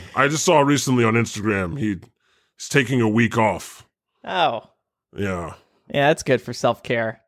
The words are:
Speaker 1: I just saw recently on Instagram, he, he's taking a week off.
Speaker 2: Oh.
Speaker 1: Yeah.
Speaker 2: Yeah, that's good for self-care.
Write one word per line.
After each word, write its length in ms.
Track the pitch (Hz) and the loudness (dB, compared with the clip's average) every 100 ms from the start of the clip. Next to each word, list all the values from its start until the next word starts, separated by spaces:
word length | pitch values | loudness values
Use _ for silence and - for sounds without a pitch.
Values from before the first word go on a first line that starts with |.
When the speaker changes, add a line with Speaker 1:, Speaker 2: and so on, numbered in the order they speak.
| 87 - | -8 -2
Speaker 1:
I 120 | 139 | 0
just 160 | 151 185 | 2 4
saw 160 | 151 | 4
recently 420 | 139 143 143 123 | 4 2 2 2
on 100 | 113 | 4
Instagram, 640 | 117 110 104 107 98 90 135 | 2 0 -4 -2 -2 -2 -4
he, 200 | 107 92 - _ _ _ _ _ | -4 -6 -10 _ _ _ _ _
he's 120 | - | 0
taking 320 | 143 117 127 | 0 2 0
a 80 | 110 | 2
week 280 | 113 113 113 | 2 2 2
off. 500 | 107 90 - - - _ _ _ | 0 0 -10 -20 -20 _ _ _
Speaker 2:
Oh. 400 | - 185 147 113 - _ _ _ _ - | -6 0 0 -2 -12 _ _ _ _ -8
Speaker 1:
Yeah. 400 | 98 90 82 - _ _ - | -6 -4 -8 -14 _ _ -6
Speaker 2:
Yeah, 140 | 143 147 | 0 0
that's 160 | 160 | 0
good 180 | - 123 | 0 -2
for 120 | - | -2
self-care. 680 | 120 123 113 - 117 110 - | -4 -2 -2 -4 -4 -4 -8